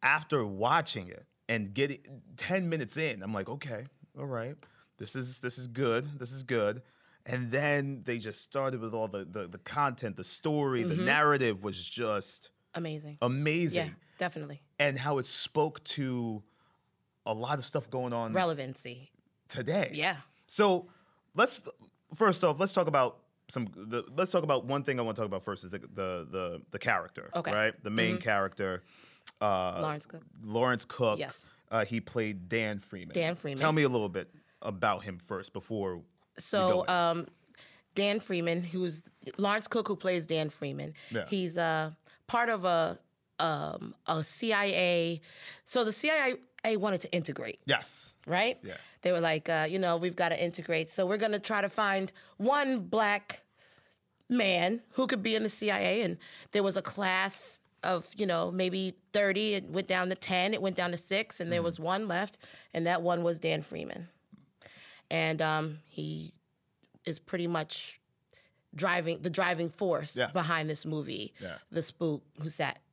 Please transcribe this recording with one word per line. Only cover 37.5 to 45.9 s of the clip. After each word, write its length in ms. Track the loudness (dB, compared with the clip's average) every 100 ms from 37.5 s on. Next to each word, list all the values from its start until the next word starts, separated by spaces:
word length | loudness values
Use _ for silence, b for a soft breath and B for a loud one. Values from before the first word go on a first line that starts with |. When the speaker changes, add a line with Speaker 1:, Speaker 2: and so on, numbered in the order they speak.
| B B B B
Speaker 2:
Dan 240 | 0 2 0
Freeman, 440 | 0 0 2 0
who's 400 | -2 -2 -2 -4 -12 _ -14 0
Lawrence 320 | 2 2 0
Cook, 180 | -2 0
who 80 | -2
plays 280 | 0 0
Dan 240 | 2 0 0
Freeman, 460 | -4 -8 -6 -8 -12 B
Speaker 1:
Yeah. 160 | -4 -2
Speaker 2:
he's, 300 | -2 0 0
uh, 320 | 0 2 -2 -6 _ b -2
part 220 | 2 2
of 160 | 2
a, 340 | 4 4 2 -2 _ _ _ _
um, 560 | 0 0 -2 -6 -10 -12 -2
a 180 | -2
C 300 | -2 -2 2
I 100 | 2
A. 560 | 4 4 4 4 2 -2 B B B B -2
So 180 | 2
the 80 | 2